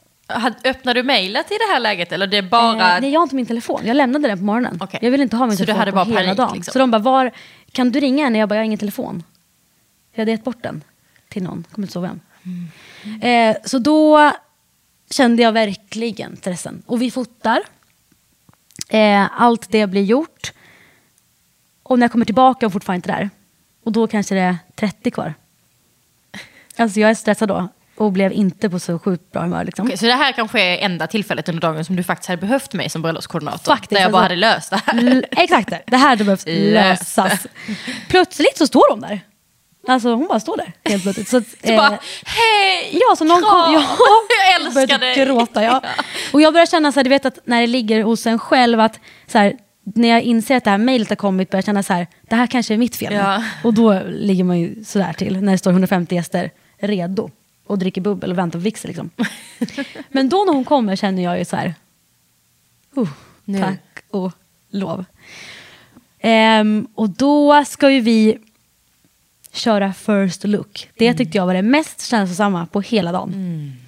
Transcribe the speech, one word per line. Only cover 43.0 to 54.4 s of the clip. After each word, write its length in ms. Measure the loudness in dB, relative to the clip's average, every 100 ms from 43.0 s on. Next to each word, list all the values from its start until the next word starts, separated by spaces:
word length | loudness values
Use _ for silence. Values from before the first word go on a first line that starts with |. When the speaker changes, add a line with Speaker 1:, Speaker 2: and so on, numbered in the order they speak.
| 2
Speaker 2:
ja, 60 | 4
så 80 |
någon 180 | 4 4
Speaker 1:
kram. 80 | 6 4 6
Speaker 2:
kom, 80 |
ja. 80 | 4
Speaker 1:
<laughs> 160 | 2 4 6 6 4 2 4
Jag 140 | 2
älskar 120 | 2 0 2
Speaker 2:
Började 180 | 2 0
Speaker 1:
dig." 200 | 0 2
Speaker 2:
gråta, 380 | 2 0 0
ja. 180 | 0 0
Speaker 1:
Ja. 60 | -2 -8 -8 -10 0
Speaker 2:
Och 80 | 4
jag 120 | 6
börjar 120 | 6 4
känna 260 | 4 2
så 80 | 2
här, 40 |
du 60 | 2
vet 160 | 2 0
att 140 | -6 -2
när 160 | 0
det 60 | 2
ligger 360 | 0 0 0
hos 240 | 0 -2 -2
en 120 | -2
själv 400 | 2 4 4 4
att 200 | 2 0 -18 -20 -2
så 100 | 2
här, 200 | 2 0 _ _
när 240 | -6 0 4
jag 120 | 4
inser 360 | 2 0 2 0
att 60 |
det 60 | 2
här 80 | 2
mejlet 320 | 2 0 0
har 60 | -2
kommit, 340 | -2 -2 -2
börjar 100 | -2
jag 60 | -2
känna 180 | -2
så 100 | -2
här, 140 | -2 -4 _ -4
"Det 60 | 0
här 120 | 0
kanske 260 | -2 -2
är 40 | 0
mitt 180 | -2 -2
fel." 180 | -6
Speaker 1:
Ja. 300 | -2 0 -2 -4 -4
Speaker 2:
Och 100 | 0
då 260 | 4 4 4 0
ligger 360 | -4 0 2